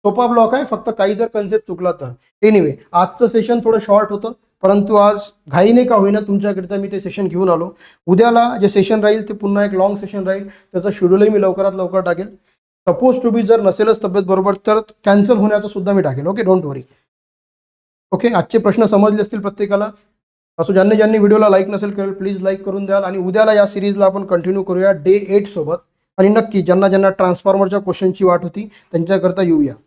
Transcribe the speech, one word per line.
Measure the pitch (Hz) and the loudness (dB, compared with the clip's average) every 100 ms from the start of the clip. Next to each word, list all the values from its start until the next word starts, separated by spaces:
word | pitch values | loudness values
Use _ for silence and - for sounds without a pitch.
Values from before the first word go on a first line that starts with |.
| 208 | -2
सोपा | 202 240 | 0 0
ब्लॉक | 233 226 | 2 2
आहे, | 254 | 0
फक्त | 294 214 - 220 | -4 -6 -8 -2
काही | 196 | -2
जर | 208 233 | -2 -4
कन्सेप्ट | 214 196 214 - | -4 -4 -4 -6
चुकला | 175 180 | -6 -6
तर. | 170 131 123 _ _ | -6 -12 -16 _ _
Anyway, | 214 208 156 135 _ | 4 4 2 -4 _
आजचं | 175 185 - 233 | 0 0 0 0
सेशन | 226 220 233 | 0 0 -2
थोडं | 220 220 | 0 -2
शॉर्ट | 208 202 208 | 2 2 2
होतं, | 202 220 247 _ _ | -6 -8 -12 _ _
परंतु | 190 202 196 | 0 2 2
आज | 208 208 208 - _ - | 4 4 2 -8 _ -4
घाईने | 151 208 240 | 2 4 4
का | 247 220 | 4 2
होईना | 196 208 | 2 0
तुमच्याकरिता | 208 202 202 190 180 202 | -2 -2 -2 -6 -6 -8
मी | 196 | -6
ते | 196 | -8
सेशन | 185 - 190 | -10 -6 -6
घेऊन | 170 190 | -2 0
आलो. | 165 175 - - _ - | 0 -4 -12 -20 _ 0
उद्याला | 185 233 233 240 240 | 4 4 4 2 0
जे | 196 | 0
सेशन | 202 190 220 | 2 0 2
राहील | 208 220 214 | 2 0 -4
ते | |
पुन्हा | 208 202 202 | -8 -4 -2
एक | 208 | -2
लाँग | 190 196 | 0 0
सेशन | 202 202 208 185 | -2 -8 -8 -6
राहील, | 190 196 - _ | -6 -8 -20 _
त्याचं | 180 190 | -6 -6
शेड्यूलही | - 175 190 208 | -2 2 4 4
मी | 208 | 4
लवकरात | 190 185 196 | 0 0 -4
लवकर | 190 175 185 | -4 -4 -2
टाकेल. | 175 170 202 196 _ _ _ _ - | -2 -4 -8 -16 _ _ _ _ -4
Suppose | 170 254 254 | 0 2 2
to | 240 226 | 0 -2
be | |
जर | 202 226 | 2 2
नसेलच | 202 180 214 214 | 2 0 0 0
तब्येत | 202 196 | -2 -4
बरोबर | 185 190 190 | 0 0 0
तर | 196 - 214 214 _ | -2 -2 -2 -4 _
कॅन्सल | 202 202 202 220 | 2 2 4 2
होण्याचं | 208 208 208 | 2 0 -4
सुद्धा | 202 185 | -6 -2
मी | 196 | 0
टाकेल. | 156 131 156 | 0 -4 -6
ओके, | 202 | -2
don't | 175 185 | 0 0
worry. | 151 135 123 _ _ _ _ _ _ _ _ _ _ _ _ | 0 -10 -16 _ _ _ _ _ _ _ _ _ _ _ _
ओके, | 185 233 | -2 0
आजचे | 202 170 226 | 0 0 0
प्रश्न | 220 208 | 0 0
समजले | 214 208 208 208 | 2 4 2 0
असतील | 202 214 | -4 -6
प्रत्येकाला. | 202 202 202 202 214 208 _ _ _ _ _ - | -8 -6 -4 -2 -4 -10 _ _ _ _ _ -6
असो, | 165 | 0
ज्यांनी | 190 202 214 | 2 4 4
ज्यांनी | 214 220 | 2 4
व्हिडिओला | 208 214 214 | 4 4 4
लाईक | 196 196 | 2 0
नसेल | 202 202 | -6 -6
करेल, | 202 196 | -6 -8
प्लीज | 190 190 190 | -6 -8 -4
लाईक | 190 190 | -4 -4
करून | 196 196 196 | -8 -8 -2
द्याल. | 196 | -2
आणि | 185 190 | -2 -4
उद्याला | 180 202 214 | -2 2 4
या | 214 202 | 4 2
सिरीजला | 202 202 196 | 0 -4 0
आपण | 190 196 196 | 0 0 -4
कंटिन्यू | 180 180 196 | -2 -2 -4
करूया | 190 180 196 | -4 0 0
डे | 175 151 202 190 | 0 2 0 2
एट | 202 202 | -2 -2
सोबत. | 180 151 175 _ _ _ - | -8 -6 -8 _ _ _ 0
आणि | 190 | 2
नक्की | 220 220 202 | 2 0 -2
ज्यांना | 170 180 196 | 0 2 2
ज्यांना | 196 196 | 2 0
ट्रान्सफॉर्मरच्या | 190 185 175 196 196 196 202 | 0 -2 0 0 0 0 -2
क्वेश्चनची | 196 170 185 185 | -4 -2 -2 0
वाट | 185 175 | 0 0
होती | 175 196 214 _ _ | -4 -12 -14 _ _
त्यांच्याकरता | 170 165 190 180 175 | -6 -2 0 0 0
येऊया. | 180 160 143 120 | 0 0 0 -6